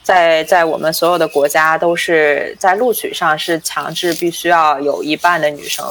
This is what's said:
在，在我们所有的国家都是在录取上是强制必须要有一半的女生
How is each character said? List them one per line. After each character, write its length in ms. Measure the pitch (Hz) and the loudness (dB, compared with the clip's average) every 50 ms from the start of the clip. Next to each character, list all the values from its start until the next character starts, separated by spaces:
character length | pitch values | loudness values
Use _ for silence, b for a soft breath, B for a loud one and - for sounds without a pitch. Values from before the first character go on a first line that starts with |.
在， 420 | B - 190 180 170 170 160 160 156 | B 2 2 4 4 4 2 2 2
在 200 | - 190 175 165 | 2 2 4 4
我 140 | 160 143 117 | 2 0 -2
们 120 | - 156 | -2 -2
所 180 | - - 170 170 | -2 0 0 2
有 80 | 175 170 | 2 2
的 100 | 160 156 | 0 0
国 200 | - 143 139 151 | 0 0 0 2
家 300 | - 160 156 160 160 156 | 2 2 2 2 2 2
都 180 | 175 170 170 | 0 0 0
是 600 | 170 - - 170 160 151 147 143 139 - - - - | 0 0 0 2 2 4 2 2 0 -2 -6 -6 -2
在 160 | - 190 185 | 0 0 2
录 180 | 208 247 247 | 2 0 0
取 220 | 214 - - - - | -2 -2 -4 -8 -6
上 240 | - 185 160 156 156 | -2 0 0 0 0
是 220 | - - 170 156 | -2 -4 -4 -4
强 340 | - - - 151 143 160 160 | -4 -6 -8 -6 -8 -6 -6
制 200 | - - 175 156 | -4 -4 -4 -2
必 160 | - 180 170 | -2 -2 -4
须 180 | 165 - - 170 | -4 -4 -2 0
要 300 | 175 165 160 151 143 135 | 2 4 4 2 0 0
有 240 | 143 143 139 - - | -2 -2 -4 -4 -4
一 120 | 147 156 | -4 -4
半 240 | 156 - 175 180 165 | 0 0 0 2 2
的 80 | 151 147 | 0 -2
女 160 | 147 147 147 | -4 -6 -8
生 200 | 143 - - 143 135 | -10 -8 -8 -8 -8